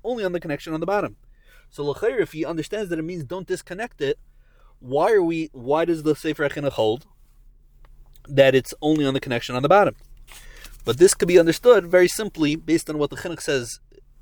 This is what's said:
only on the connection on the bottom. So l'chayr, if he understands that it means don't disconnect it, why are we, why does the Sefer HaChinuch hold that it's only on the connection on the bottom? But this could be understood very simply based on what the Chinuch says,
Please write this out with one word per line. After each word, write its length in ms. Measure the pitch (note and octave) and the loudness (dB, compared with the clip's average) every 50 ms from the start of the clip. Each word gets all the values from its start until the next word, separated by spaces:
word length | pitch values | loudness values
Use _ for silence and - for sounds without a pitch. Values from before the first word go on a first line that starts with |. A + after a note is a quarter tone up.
only 220 | - A3 B3+ A#3 G3+ | -8 -8 -6 -4 -4
on 80 | F3+ | -4
the 80 | F3 E3+ | -4 -4
connection 320 | - E3 C#3+ - - E3+ | -6 -6 -8 -8 -8 -8
on 80 | D#3+ D#3+ | -8 -6
the 60 | E3+ | -4
bottom. 300 | F#3 G3+ G#3 F3 A2+ - - _ - - _ _ _ - - - _ | -2 -2 -2 -4 -6 -8 -14 _ -20 -20 _ _ _ -20 -20 -20 _
So 140 | - - C#3+ | -12 -8 -6
l'chayr, 360 | C#3 C3+ - G#3 A#3 C4+ A3+ | -6 -4 -2 -2 -2 0 0
if 120 | - - | -2 -4
he 120 | - D#3 D3+ | -4 -6 -6
understands 440 | C#3 E3+ D#3+ D3 - G#3 G#3+ G#3 F3 | -4 -4 -6 -6 -6 -6 -8 -6 -4
that 100 | E3+ D#3+ | -6 -6
it 40 | |
means 220 | D#3+ E3 F#3 E3+ C#3+ | -6 -6 -8 -10 -10
don't 220 | A2+ F3 F#3+ F3 | -8 -10 -10 -6
disconnect 540 | F#3 F#3 E3+ - - F3+ F#3+ A#3 A#3+ - - | -6 -8 -8 -8 -10 -10 -10 -10 -10 -8 -4
it, 180 | D3 C3+ D3+ - - - _ _ _ _ _ _ - _ _ _ | -4 -4 -4 -4 -8 -16 _ _ _ _ _ _ -20 _ _ _
why 320 | C#3 B2 C3+ D3 B3 A3+ | -8 -4 0 0 2 4
are 100 | A3+ G3+ | 4 4
we, 280 | F3 E3 E3 D#3+ D#3+ - | 2 2 0 -4 -6 -8
why 320 | - C3 A#2 C3 D3 D#3+ E3+ | -10 -10 -4 -2 0 0 0
does 180 | F3 E3 D#3 | 0 -2 0
the 140 | D3 D#3 D3+ | 0 0 -2
Sefer 320 | - - D#3 D3 - D3+ C#3 | 0 -2 -6 -4 -2 -4 -4
HaChinuch 240 | - D3+ C#3+ C3+ | -4 -4 -4 -4
hold 340 | - - A2 A2 A2+ C#3 - _ _ _ _ _ _ - - - - _ _ _ _ - - - - - - - - - - | -2 0 0 0 0 -2 -6 _ _ _ _ _ _ -20 -20 -20 -20 _ _ _ _ -20 -20 -20 -20 -20 -20 -20 -20 -20 -16
that 280 | C#3+ C#3 C3+ C3+ C3+ C3 | 0 2 4 4 6 4
it's 200 | C3 - - - - | 2 0 -2 -6 -4
only 220 | D3+ D3+ D#3 D3+ C#3+ | -2 0 0 0 0
on 100 | C3+ C3+ | 0 -2
the 60 | C3+ | -4
connection 340 | - C#3 B2 A#2 - - B2+ | -4 -4 -6 -6 -6 -6 -4
on 80 | B2+ | -2
the 60 | C3+ C#3+ | 2 4
bottom? 260 | F#3 G#3 G3 - - - - - - - - - - - - - - - - - - - - | 4 4 4 2 -2 -6 -14 -20 -20 -20 -20 -20 -20 -20 -20 -20 -20 -20 -20 -20 -20 -6 -4
But 140 | A#2 A#2 C3+ | -4 4 4
this 160 | F3 - - | 4 4 4
could 140 | - G3 F3 | 2 2 4
be 100 | F3 E3+ | 6 6
understood 480 | E3 E3 D#3 - - B3 A#3+ G3 F3 | 6 4 2 4 6 6 6 6 6
very 220 | E3+ F3+ F3+ F3+ F3+ | 4 4 4 4 4
simply 480 | - - A3 G3 - D#3 D#3 D3 D3 | 2 -2 -6 -6 -4 -2 0 0 0
based 340 | D#3+ E3 D3+ E3 D#3+ - - | -2 -2 -2 -2 -2 -2 -4
on 80 | D3+ D3+ | -4 -4
what 120 | D3 C#3 | -4 -4
the 60 | - | -4
Chinuch 260 | - - F3+ E3 - | -8 -10 -10 -10 -8
says, 360 | - D#3+ C#3+ C3 A#2+ A#2 - - _ _ - - _ _ _ - | -4 -4 -4 -4 -4 -8 -12 -16 _ _ -20 -20 _ _ _ -20